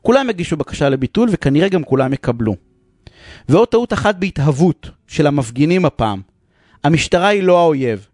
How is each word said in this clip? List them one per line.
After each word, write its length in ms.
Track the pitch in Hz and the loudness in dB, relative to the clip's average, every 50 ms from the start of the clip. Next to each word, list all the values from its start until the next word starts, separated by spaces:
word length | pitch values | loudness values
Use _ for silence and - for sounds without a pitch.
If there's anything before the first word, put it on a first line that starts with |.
כולם 280 | _ - 240 269 277 247 | _ 2 2 2 2 0
יגישו 260 | 214 175 175 - 165 | -4 -6 -4 -6 -4
בקשה 320 | 156 - - - - 151 139 | -6 -6 -8 -4 -2 0 0
לביטול 400 | 135 131 131 120 - 208 240 233 | 0 -2 -4 -4 0 0 0 0
וכנראה 360 | 190 - - 143 135 151 180 196 | -2 -2 -2 0 2 2 2 2
גם 160 | 185 180 147 | 0 -2 -2
כולם 280 | - 135 135 131 131 | -2 -2 -2 0 -2
יקבלו. 420 | 139 - - 131 120 117 113 107 98 - _ _ _ _ _ _ _ _ _ - _ _ - - - - - - | -4 -4 -4 -4 -4 -2 -2 -4 -4 -4 _ _ _ _ _ _ _ _ _ -20 _ _ -20 -20 -20 -16 -2 2
ועוד 200 | 135 185 233 - | 2 2 2 2
טעות 240 | - 226 240 - | 2 -2 0 -2
אחת 220 | 214 - - 202 214 | -6 -2 0 -2 -2
בהתהוות 760 | 180 190 190 - 160 139 151 143 131 170 180 147 _ - - - _ _ | 0 -6 -6 -4 0 0 0 2 2 2 0 0 _ -10 -20 -20 _ _
של 200 | _ - - 151 | _ -2 0 0
המפגינים 580 | 147 143 143 127 113 117 127 147 165 175 185 175 | 2 2 0 -4 -4 -2 -2 0 2 2 0 0
הפעם. 360 | 143 - - 117 107 101 95 98 _ _ _ _ _ _ _ _ _ _ _ - | -2 -2 -2 -4 -4 -4 -8 -12 _ _ _ _ _ _ _ _ _ _ _ 0
המשטרה 440 | 143 165 151 - - - 175 180 202 | 0 0 0 0 0 0 0 2 2
היא 140 | 208 202 | 0 2
לא 160 | 185 180 180 175 | 2 2 4 4
האויב. 480 | 170 165 156 135 131 120 110 98 101 _ | 4 2 2 0 -2 -4 -4 -6 -10 _